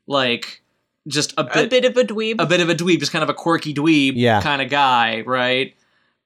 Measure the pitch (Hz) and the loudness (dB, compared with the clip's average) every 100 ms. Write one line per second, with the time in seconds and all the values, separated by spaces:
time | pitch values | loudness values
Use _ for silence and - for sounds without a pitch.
0 | - 139 131 120 - - _ _ _ _ | -4 -2 0 -2 -6 -18 _ _ _ _
1 | 156 143 139 - 135 - 240 254 247 247 | -6 -4 -4 -4 -2 -2 0 2 2 2
2 | 226 214 220 220 156 175 170 165 185 165 | 0 -2 -4 -2 0 0 0 0 2 0
3 | 143 165 147 143 165 160 156 143 156 156 | 0 -2 -2 -2 -2 -2 -2 -2 2 4
4 | 135 127 120 107 147 139 131 143 135 123 | 2 2 2 2 2 -2 -2 2 2 4
5 | 113 113 120 127 123 127 135 - _ _ | 2 -2 -4 -2 0 0 -2 -8 _ _
6 | _ _ | _ _